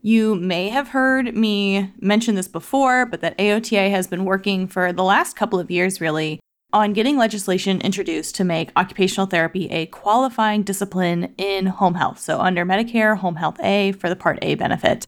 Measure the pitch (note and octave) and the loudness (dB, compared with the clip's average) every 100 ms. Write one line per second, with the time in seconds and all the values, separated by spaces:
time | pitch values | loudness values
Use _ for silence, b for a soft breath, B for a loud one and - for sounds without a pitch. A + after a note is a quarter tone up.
0 | G#3+ A3+ A3 F#3 F3+ F3 F#3+ B3 C#4 C4+ | 4 4 4 2 0 -2 0 -2 -2 0
1 | C4 C4 B3 A3+ A3 G#3 G3+ G3 G3 - | 2 2 0 0 0 2 0 0 -2 -4
2 | F#3+ G#3+ A#3 G3+ F3+ E3 - C4+ C4+ B3+ | 2 2 2 -2 -2 -8 -2 0 2 2
3 | B3 E3+ E3+ - G#3 G#3 A3+ G#3 G3 G3 | 0 -2 -4 0 0 2 0 0 2 0
4 | F#3 F3 F#3+ F#3+ F#3+ G3 F#3 F#3+ F3+ F3 | -2 -2 0 0 0 -2 -2 -2 -2 2
5 | F#3 G#3 F4+ - G#3+ F#3+ F3 F3 F#3 F#3+ | 2 4 2 -2 -2 -2 -2 0 0 0
6 | E3 D#3 D#3 D#3 _ _ _ G#3 G#3 G#3 | -2 -2 -2 -6 _ _ _ 2 2 2
7 | A#3 C#4+ A3+ G#3+ G3 F#3 F#3+ F#3 - F#3+ | 2 2 2 0 0 0 2 0 0 -2
8 | E3+ D#3+ D#3+ - F#3 E3 E3 - F#3 - | -2 -4 -6 -2 0 0 0 0 -2 0
9 | F#3+ - F#3+ F3 E3 F#3 F3 D#3+ D#3+ - | 0 0 -2 0 0 -2 -4 -4 -6 -6
10 | - A3+ C4 A#3+ A3 G#3+ G3+ G3 G3 F#3 | 0 2 2 0 0 2 -2 -4 -4 0
11 | F3+ E3+ F3+ - G3 G3 F#3 F#3 F#3+ F3 | 0 0 -4 -6 -4 -2 -2 0 0 2
12 | C#3+ - - D#3+ F#3 F3 F3 F#3+ A#3 A#3 | -2 -4 -4 0 0 0 0 0 0 2
13 | G#3+ G#3+ F#3 E3 E3 - F#3+ G3+ G3 G3 | 2 2 -2 -2 -4 -2 0 2 0 -2
14 | F3 F3+ - - - - - - - - | -4 0 -2 -2 -2 -2 0 0 2 0